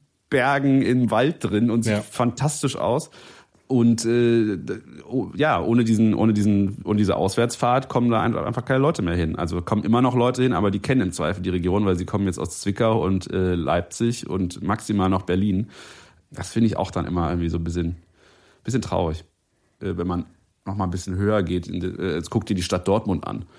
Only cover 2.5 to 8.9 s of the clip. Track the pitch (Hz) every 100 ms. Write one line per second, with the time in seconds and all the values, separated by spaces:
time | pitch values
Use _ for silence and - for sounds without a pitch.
2.5 | - 143 - 92 127 - - - - _
3.5 | _ - 131 117 117 113 120 120 117 107
4.5 | 92 90 98 - 71 - 131 92 90 151
5.5 | 101 76 117 113 110 110 - 110 104 104
6.5 | 101 98 101 - 104 98 - 95 - 120
7.5 | - 120 127 135 127 120 113 117 113 -
8.5 | - - 131 139